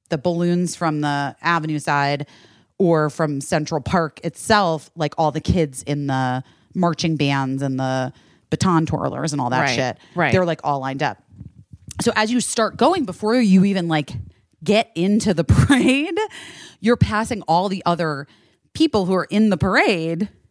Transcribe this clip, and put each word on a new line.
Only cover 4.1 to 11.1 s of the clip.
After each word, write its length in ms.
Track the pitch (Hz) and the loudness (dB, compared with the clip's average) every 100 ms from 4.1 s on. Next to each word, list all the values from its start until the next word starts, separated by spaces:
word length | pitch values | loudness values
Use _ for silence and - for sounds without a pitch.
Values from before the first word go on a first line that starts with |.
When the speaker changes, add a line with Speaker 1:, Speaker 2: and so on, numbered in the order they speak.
| - | -4
Speaker 1:
itself, 680 | 170 - - 214 185 160 - - | -10 -8 0 2 2 -2 -6 -6
like, 180 | 151 - | -6 0
all 120 | 156 | -2
the 80 | 151 | -2
kids 420 | - 185 151 131 | -2 0 0 -4
in 220 | - 147 143 | -6 -4 -2
the 360 | 131 131 127 - _ _ | -2 0 -2 -6 _ _
marching 420 | - 175 160 170 156 | -2 -2 0 -2 0
bands 460 | 143 139 135 135 | 0 0 -2 -4
and 160 | 139 131 | -4 -2
the 340 | 131 131 131 - _ _ _ | -2 -2 -4 -8 _ _ _
baton 340 | - 190 165 | -2 2 2
twirlers 480 | 160 160 139 131 151 | 2 -2 -4 -4 -6
and 80 | 147 | -4
all 80 | 123 | -2
that 100 | 127 | 0
Speaker 2:
Right, 140 | 139 | 0
Speaker 1:
shit. 240 | 120 127 113 - | 0 -2 -6 -12
Speaker 2:
right. 180 | 175 156 | -2 2
Speaker 1:
They're, 120 | 185 | 2
like, 160 | 180 156 | 0 -2
all 180 | - 139 | -2 -2
lined 220 | 131 135 | -4 -2
up. 200 | 139 | -4